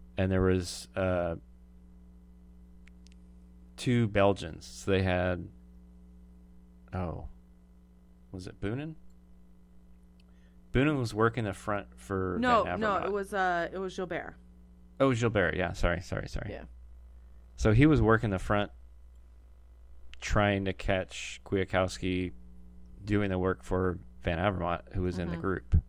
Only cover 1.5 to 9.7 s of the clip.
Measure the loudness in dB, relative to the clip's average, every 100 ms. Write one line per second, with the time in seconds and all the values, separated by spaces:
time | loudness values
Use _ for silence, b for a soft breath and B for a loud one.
1.5 | -20 -20 -20 -20 -20 -20 -20 -20 -20 -20
2.5 | -20 -20 -20 -20 -20 -20 -20 -20 -20 -20
3.5 | -20 -20 -6 0 2 4 4 4 4 -4
4.5 | -12 -14 -8 0 2 4 2 0 -2 -6
5.5 | -16 -20 -20 -20 -20 -20 -20 -20 -20 -20
6.5 | -20 -20 -20 -10 -6 -6 -6 -10 -14 -20
7.5 | -20 -20 -20 -20 -20 -20 -20 -16 -12 -12
8.5 | -8 -6 -4 -8 -12 -18 -20 -20 -20 -20
9.5 | -20 -20